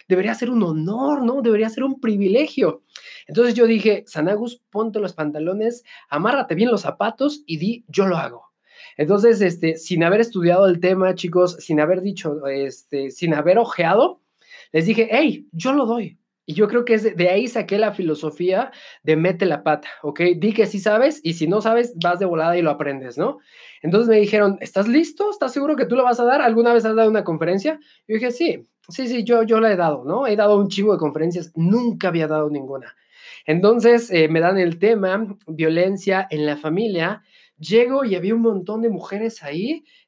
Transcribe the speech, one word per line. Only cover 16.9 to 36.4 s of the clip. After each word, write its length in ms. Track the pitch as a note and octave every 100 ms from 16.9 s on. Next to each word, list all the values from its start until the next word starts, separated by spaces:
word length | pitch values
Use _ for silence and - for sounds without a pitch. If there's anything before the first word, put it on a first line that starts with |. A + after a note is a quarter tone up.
es 80 | A3
de, 80 | G#3+
de 180 | E3+ F3
ahí 180 | F#3+ A#3+
saqué 320 | A3+ F3 G3+
la 120 | G#3+
filosofía 800 | - E3+ D3 D#3 D3+ F3+ F#3 - - - -
de 120 | D3 D#3
mete 300 | F3 E3+ F#3+
la 160 | D3
pata, 240 | D#3 D3+ - -
¿ok? 180 | D3 D3 F3 E3+
Di 160 | G3+
que 140 | A3 G3
sí 120 | G3+
sabes 400 | G#3+ G#3+ C#4 D4+
y 100 | E3+
si 140 | E3 D#3
no 120 | G#3
sabes, 320 | A3 A#3 A#3+ E3
vas 180 | F3 F3+
de 60 | F#3+
volada 300 | E3 E3 F3
y 40 |
lo 80 | E3
aprendes, 480 | C#3+ C#3+ C3+ C3 B2
¿no? 220 | G#3+ D4 _ - - -
Entonces 260 | D#3 G3+ A#3
me 80 | G#3+
dijeron, 380 | G#3 G#3 G3+ G3
"¿Estás 260 | F3+ F#3+ G#3
listo? 420 | C#4 E4+ - G#4
¿Estás 220 | G4+ C4
seguro 220 | C#4 C#4+ C4+
que 100 | A3
tú 100 | B3
lo 80 |
vas 160 | B3 A#3+
a 60 | A#3+
dar? 160 | C#4
¿Alguna 320 | B3+ A3+ A#3
vez 120 | A#3 A3
has 100 | A3
dado 140 | A3
una 140 | G#3+
conferencia?". 560 | F3 D#3+ E3 F#3+ D4 D#4 _ _ -
Yo 80 | A3
dije, 160 | B3
"Sí, 320 | A#3+ E4 F3+ - _ -
sí, 180 | E3+ B3
sí, 160 | A#3+
yo, 180 | A3+ A#3
yo 160 | A3+ A3
la 120 | A3+
he 40 | F#3
dado, 280 | E3 C#3+ C3
¿no? 220 | G#3+ C4+
He 80 | G#3
dado 220 | G#3 G3+
un 80 | G3+
chingo 240 | G3 G#3
de 60 | F#3
conferencias, 520 | D3+ D3+ E3 F3 E3 -
nunca 540 | E3 A3+ A#3+ E3+ F#3
había 180 | E3 D#3
dado 220 | D#3 D3+
ninguna". 440 | D3 C3 C#3 - - _ _ - - -
Entonces, 640 | E3 G#3 A#3+ A3+ A#3 A#3
eh, 160 | F3 D#3
me 120 | D#3+
dan 180 | E3+ F#3+
el 220 | F3 E3+
tema, 560 | G3+ A3 F#3+ G3 G#3+ G3+ -
violencia 800 | D#3+ D#3+ E3 F#3 F#3+ F#3+ F#3+ F#3+
en 160 | D3+